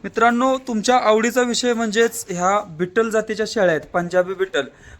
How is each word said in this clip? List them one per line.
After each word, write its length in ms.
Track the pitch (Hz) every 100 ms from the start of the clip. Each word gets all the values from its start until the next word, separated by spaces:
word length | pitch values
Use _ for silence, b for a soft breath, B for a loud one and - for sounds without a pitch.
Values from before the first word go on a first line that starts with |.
मित्रांनो, 540 | 196 - 233 240 262 262
तुमच्या 400 | 262 220 220 247
आवडीचा 440 | 214 220 233 247
विषय 320 | 247 226 247
म्हणजेच 520 | 226 226 208 233 - -
ह्या 300 | 175 180 208 311
बिट्टल 420 | 156 180 226 226
जातीच्या 360 | 214 220 214 214
शेळ्या 200 | 226 185
आहेत, 120 | 151
पंजाबी 520 | - 180 175 180 180
बिट्टल. 320 | 190 190 151 127 B B